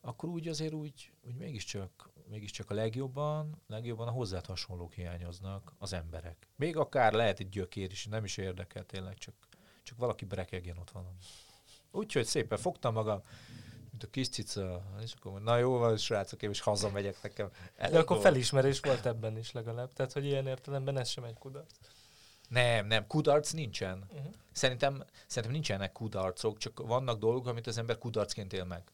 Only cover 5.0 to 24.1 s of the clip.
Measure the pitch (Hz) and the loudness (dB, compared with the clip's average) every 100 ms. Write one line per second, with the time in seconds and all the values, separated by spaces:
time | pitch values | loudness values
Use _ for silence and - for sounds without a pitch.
5 | 87 87 87 87 95 98 - - 95 90 | -8 -6 -8 -8 -8 -10 -12 -12 -6 -6
6 | 82 82 85 78 - _ 151 160 143 143 | -6 -10 -12 -16 -20 _ -2 0 2 6
7 | 117 107 113 98 98 98 90 - 92 95 | 6 8 4 2 -2 -4 -4 -4 -6 -6
8 | 107 110 107 - 95 90 92 - - 95 | -6 -4 -4 -4 -4 -4 -8 -10 -8 -8
9 | 92 98 - - _ - _ - - 117 | -8 -10 -14 -18 _ -20 _ -20 -18 -2
10 | 123 104 95 98 90 92 87 87 87 92 | 0 0 -4 -4 -4 -6 -8 -10 -10 -12
11 | 90 90 - - - - _ - _ 175 | -12 -14 -18 -20 -20 -20 _ -20 _ -6
12 | 214 143 113 - 113 107 - - 127 110 | 0 0 2 0 0 0 -2 -2 0 2
13 | 110 104 - - - - - - - 113 | 2 0 -4 -20 -18 -18 -18 -18 -16 -14
14 | - - 127 - 107 - 95 90 98 98 | -8 -4 -2 -4 -6 -4 -4 -4 -8 -10
15 | 113 - - 98 107 120 123 123 117 110 | -10 -10 -12 -4 4 6 6 6 4 4
16 | - 107 98 - 107 101 - 104 104 101 | 2 0 0 -4 -4 0 2 2 2 0
17 | 98 98 104 - 101 - - - - 160 | -2 -4 -10 -6 -8 -8 -20 -2 6 8
18 | 156 170 - 131 120 135 135 135 143 123 | 8 8 8 8 6 6 6 4 2 2
19 | 123 113 110 110 113 123 117 117 127 - | 2 -2 -4 -4 -6 -6 -6 -6 -8 -2
20 | 131 143 139 139 135 131 - 139 135 139 | -2 0 0 0 0 -4 -4 -2 0 0
21 | 120 - 120 113 135 135 - - - - | 0 -4 -8 -12 -12 -12 -14 -20 -20 -20
22 | - - - - - 117 123 113 104 110 | -20 -20 -20 -20 -2 4 6 4 4 2
23 | 104 151 151 147 147 160 131 - 95 92 | 4 2 6 6 4 -4 -4 -4 -4 -4
24 | 98 | -10